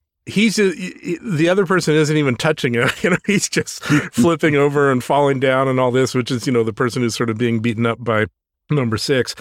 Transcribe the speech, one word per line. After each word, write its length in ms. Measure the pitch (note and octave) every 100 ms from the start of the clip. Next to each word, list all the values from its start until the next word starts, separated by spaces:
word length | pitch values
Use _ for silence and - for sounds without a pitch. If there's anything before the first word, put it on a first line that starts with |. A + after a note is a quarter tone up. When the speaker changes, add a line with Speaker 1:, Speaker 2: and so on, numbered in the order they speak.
| _ _ -
Speaker 1:
he's, 320 | F#3 A3 G3+
uh, 140 | G3 D#3
y-, 120 | F#3 - F#3
y-, 120 | E3+
the 280 | A#3+ D3+ E3
other 160 | F#3+ G3
person 260 | F#3 D#3+ D#3
isn't 200 | D3+ D#3
even 180 | C#3+ A#2+
touching 380 | D#3+ D#3 C3+ A#2
him. 140 | B2 -
<laughs> 80 |
You 80 | F3
know, 60 | F3+ -
he's 200 | G3+ -
just 340 | - D#3 -
Speaker 2:
<laughs> 280 | - D3 -
Speaker 1:
flipping 440 | - F3 E3 E3 C#3+
over 360 | C#3+ C#3+ C#3
and 120 | B2+
falling 360 | - C#3 C#3+ C3+
down 280 | C3+ C3 C3+
and 120 | B2+
all 120 | B2+
this, 240 | B2+ C3 B2+
which 160 | A#2
is, 160 | B2 C#3
you 60 |
know, 100 | A#2+
the 100 | A2+
person 280 | G#2 B2+ C3
who's 120 | A#2+ -
sort 140 | A#2
of 80 | A2
being 220 | A#2+ A2+
beaten 260 | A#2 A2 A#2
up 160 | A2+
by 220 | A#2 G#2+ G#2+ - _ _ -
number 280 | D3+ A#2+ A2
six. 380 | - C3 A2+ -